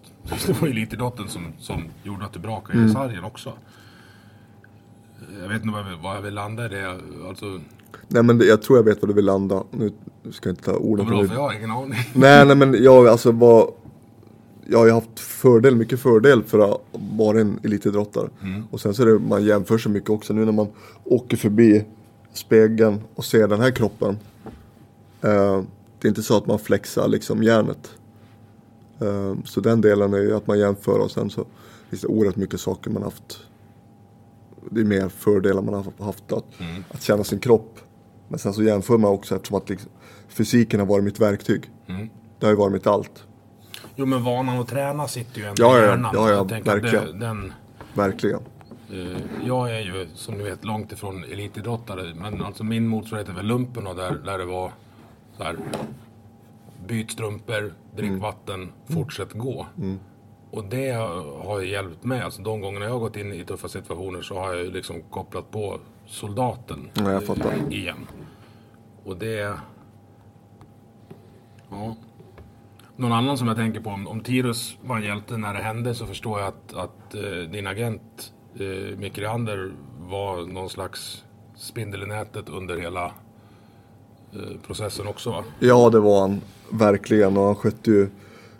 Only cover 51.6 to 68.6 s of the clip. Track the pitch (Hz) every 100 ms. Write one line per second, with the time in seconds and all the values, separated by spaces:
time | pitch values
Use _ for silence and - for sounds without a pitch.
51.6 | 107 117 117 92 90 82 101 101 101 -
52.6 | 110 113 113 110 101 107 98 90 101 123
53.6 | 123 117 98 90 90 87 95 95 90 92
54.6 | 92 - - - - - _ - 82 80
55.6 | - - - - - - - - - -
56.6 | - - 92 113 110 - 110 104 - 107
57.6 | 104 82 - - 107 95 104 - - 95
58.6 | 92 - - 165 - - 95 110 127 -
59.6 | - - 95 95 - _ - - - 113
60.6 | 98 127 135 117 110 87 73 69 90 104
61.6 | 92 101 95 80 120 127 85 - 98 110
62.6 | 98 101 104 123 113 107 101 87 90 95
63.6 | 87 98 87 85 95 90 85 95 95 90
64.6 | 90 90 87 85 - 95 90 92 85 107
65.6 | 101 90 - - - - 104 101 127 101
66.6 | - 71 - - 101 98 - 101 - -
67.6 | - 101 90 - - - - - - -